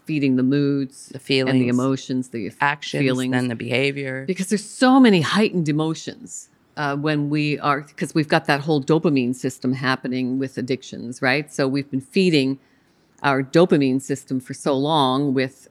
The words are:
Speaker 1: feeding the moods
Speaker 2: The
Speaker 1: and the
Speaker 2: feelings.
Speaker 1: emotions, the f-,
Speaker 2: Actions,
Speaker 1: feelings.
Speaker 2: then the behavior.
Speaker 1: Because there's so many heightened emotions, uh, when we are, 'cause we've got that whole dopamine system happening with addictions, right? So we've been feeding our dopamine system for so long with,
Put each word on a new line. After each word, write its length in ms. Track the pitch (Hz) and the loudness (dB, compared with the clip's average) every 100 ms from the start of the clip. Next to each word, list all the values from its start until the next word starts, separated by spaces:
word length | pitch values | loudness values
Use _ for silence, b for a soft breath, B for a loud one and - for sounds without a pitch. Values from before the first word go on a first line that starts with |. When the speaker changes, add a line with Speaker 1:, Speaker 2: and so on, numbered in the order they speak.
Speaker 1:
feeding 320 | - 151 139 127 | -6 -2 2 2
the 60 | |
moods 640 | 127 143 143 139 135 - - | 2 2 0 0 -4 -10 -18
Speaker 2:
The 60 | |
Speaker 1:
and 60 | 135 | -10
the 40 | |
Speaker 2:
feelings. 440 | - 135 131 131 123 | 0 0 2 2 2
Speaker 1:
emotions, 600 | 123 131 131 - 127 127 | 2 0 -2 -4 -6 -6
the 180 | 117 92 | -8 -8
f-, 80 | - | -2
Speaker 2:
Actions, 420 | 143 147 - 147 | -2 -2 -4 -2
Speaker 1:
feelings. 300 | 135 127 127 | 0 0 0
Speaker 2:
then 160 | 127 123 | 0 -2
the 80 | 113 | -4
behavior. 680 | 117 123 139 139 135 131 135 | -2 0 0 -2 -8 -8 -6
Speaker 1:
Because 220 | 180 190 | -6 -4
there's 160 | 208 | -4
so 360 | - - 254 262 | -4 0 4 6
many 220 | 247 185 | 6 6
heightened 460 | 131 196 220 180 156 | 4 0 0 0 -2
emotions, 840 | 151 160 156 - - - - - _ _ - | 0 -2 -4 -10 -14 -16 -18 -20 _ _ -6
uh, 200 | 147 143 | -4 -2
when 340 | 151 151 147 | -2 0 0
we 280 | 151 147 143 | -2 -2 -2
are, 240 | 147 139 147 - | -2 -2 -4 -10
'cause 180 | 156 | -4
we've 140 | 165 147 | -2 2
got 160 | 165 156 | 2 2
that 140 | 143 | 0
whole 200 | 151 147 | 2 0
dopamine 520 | 131 160 170 135 123 | 2 2 2 0 0
system 380 | 127 131 - 127 | -2 -6 -4 -4
happening 640 | 131 131 127 127 127 127 131 | -2 -2 -2 -4 -4 -4 -4
with 180 | 135 - | -6 -6
addictions, 640 | 127 127 - - 117 127 | -4 -6 -6 -14 -12 -4
right? 300 | 131 139 147 | 0 0 -2
So 140 | - 135 | -2 -2
we've 240 | 139 139 | -2 -4
been 100 | 135 | -8
feeding 580 | - 196 185 156 131 135 b b b b b - | -2 2 4 4 2 -4 b b b b b -4
our 200 | 143 135 | -2 0
dopamine 580 | 135 165 175 160 135 131 | 2 4 4 4 2 0
system 360 | - 139 - 131 | -2 -8 -6 -8
for 140 | - | -8
so 220 | 131 160 135 | -6 -2 0
long 560 | 147 160 131 131 143 | 0 2 2 2 0
with, 340 | 135 131 - - | 0 -2 -6 -14